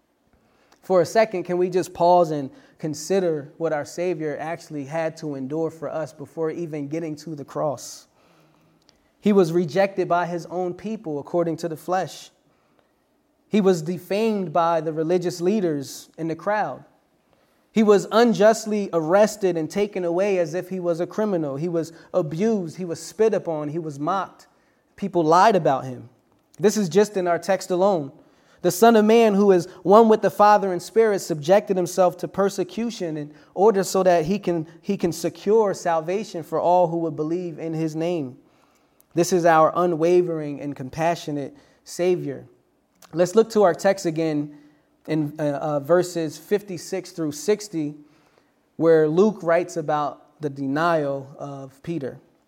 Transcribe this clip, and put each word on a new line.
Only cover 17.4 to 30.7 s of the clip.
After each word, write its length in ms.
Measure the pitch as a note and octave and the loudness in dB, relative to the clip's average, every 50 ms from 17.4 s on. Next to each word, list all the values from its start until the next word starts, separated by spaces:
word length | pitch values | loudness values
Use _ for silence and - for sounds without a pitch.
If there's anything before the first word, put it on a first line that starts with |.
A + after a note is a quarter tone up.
| _ _ _ _ _ _ | _ _ _ _ _ _
He 140 | - G#3+ A3+ | 0 2 4
was 240 | G#3 G#3 F#3+ - - | 6 6 4 4 2
unjustly 800 | G3 A3 A#3+ A#3 G3+ E3 G3+ A3 A3 A3 - G#3+ G#3+ G#3 G3+ - | 2 4 4 4 4 4 4 4 4 2 -2 -4 -4 -4 -4 -2
arrested 640 | - E3+ D#3 D#3 F3+ G3+ G#3+ G#3 G#3+ - F#3+ F3+ E3+ | -2 -2 2 4 4 4 4 4 2 0 -2 -2 0
and 140 | E3 D#3 D#3 | -2 -4 -4
taken 340 | - G3+ G3+ G3+ - F#3+ F3+ | -4 -4 -4 -4 -4 -4 -4
away 340 | E3+ E3+ F3+ G3 G#3 G3 F3+ | -2 -2 0 0 0 0 0
as 160 | E3+ D3+ D3+ | -2 -2 -4
if 160 | F3+ F3 - | -6 -8 -8
he 100 | F#3+ F#3 | -8 -4
was 180 | F3 F3 E3+ D#3+ | -2 -2 -2 -2
a 80 | F3+ | -4
criminal. 480 | - - G#3+ G#3+ G#3 F#3+ E3 D#3 C#3 C3+ | -4 -4 -4 -2 -2 -2 -2 -4 -4 -6
He 140 | C#3 D#3+ F3+ | -6 -6 -4
was 240 | E3+ E3 D#3 E3 - - - _ | -2 -4 -4 -6 -10 -18 -14 _
abused. 680 | - F3+ E3+ D3 D#3 D#3+ G#3+ A3+ A3+ G3+ F3 D#3 - - | -4 -2 -2 -2 -2 -2 0 0 0 -2 -4 -6 -10 -10
He 60 | F#3 | -10
was 160 | E3 E3 E3 | -10 -10 -10
spit 320 | - - - - A3 A3 | -12 -10 -2 0 0 2
upon. 360 | G#3 F3 - E3+ D#3+ D3+ D3+ D3 | 2 0 -2 -4 -4 -4 -6 -6
He 100 | D3 F3 | -6 -6
was 220 | D#3 D#3 C#3 C#3 | -8 -8 -8 -6
mocked. 480 | D3 E3 F#3+ F#3+ E3+ - - - - _ _ _ _ _ _ _ _ _ _ | -4 -2 -2 -2 -4 -6 -12 -20 -20 _ _ _ _ _ _ _ _ _ _
People 260 | - G3+ F#3 - F3 | -10 -8 -2 0 0
lied 340 | D#3+ D3+ E3 F3+ G3 A#3 G#3 | 4 4 6 6 8 6 6
about 280 | F3+ D3+ D3+ C3+ B2 B2+ | 4 4 2 0 0 -2
him. 240 | C3+ B2 A#2+ A#2 A#2+ _ _ _ _ _ _ _ _ _ - | -6 -10 -12 -16 -20 _ _ _ _ _ _ _ _ _ 0
This 180 | D#3 G#3+ G3 | 0 2 2
is 120 | G#3+ G3+ D#3+ | 2 0 2
just 280 | D3 G3 G#3+ G#3 G#3 | 2 2 2 2 0
in 100 | F#3+ F3+ | -2 -2
our 120 | F3 E3+ D#3+ | 0 -2 -2
text 320 | - - F#3+ F#3 - - | 0 -2 -2 -2 -2 -2
alone. 420 | F#3 F3 F#3+ G#3 G3 D#3+ C#3 C#3 - - _ _ _ _ _ _ _ _ | 0 2 2 2 2 0 -2 -6 -10 -18 _ _ _ _ _ _ _ _
The 80 | - F3 | -2 -2
Son 260 | D#3+ - A3+ A#3 A#3 | 2 4 6 6 6
of 100 | G#3+ G#3+ | 6 6
Man, 260 | G#3+ A3+ A#3 A#3 G#3+ | 6 6 6 6 6
who 200 | G3 G3 G#3 G3+ | 4 4 6 6
is 120 | F#3+ F3 D#3+ - - - | 6 4 2 -2 -8 -4
one 280 | - E3+ G3+ A3+ A#3 A3 | 4 6 8 8 8 8
with 100 | G#3+ G#3+ | 6 4
the 80 | G3+ F#3 | 2 0
Father 460 | - - G#3 G#3 G#3 G3+ G3 G3 | 2 4 6 6 6 6 4 0